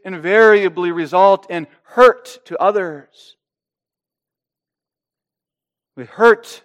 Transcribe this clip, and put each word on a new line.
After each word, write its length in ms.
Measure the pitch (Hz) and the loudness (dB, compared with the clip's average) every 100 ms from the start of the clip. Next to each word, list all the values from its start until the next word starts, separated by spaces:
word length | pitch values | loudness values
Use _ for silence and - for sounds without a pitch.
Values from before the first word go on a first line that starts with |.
invariably 880 | 190 175 165 208 220 208 190 160 175 | -16 -12 -4 2 4 4 0 -6 -8
result 580 | 170 156 180 196 190 - | -6 -4 0 2 0 -4
in 160 | 175 147 _ | -12 -12 _
hurt 560 | _ 233 247 - - - | _ 2 2 2 -10 -20
to 120 | _ 175 | _ -4
others. 760 | 190 208 180 147 139 _ _ _ _ _ _ _ _ _ _ _ _ _ _ _ _ _ _ _ _ _ _ _ _ _ _ _ _ - | -4 -2 -8 -12 -20 _ _ _ _ _ _ _ _ _ _ _ _ _ _ _ _ _ _ _ _ _ _ _ _ _ _ _ _ -20
We 80 | |
hurt 580 | 120 - 233 220 - - | -20 0 2 2 -4 -20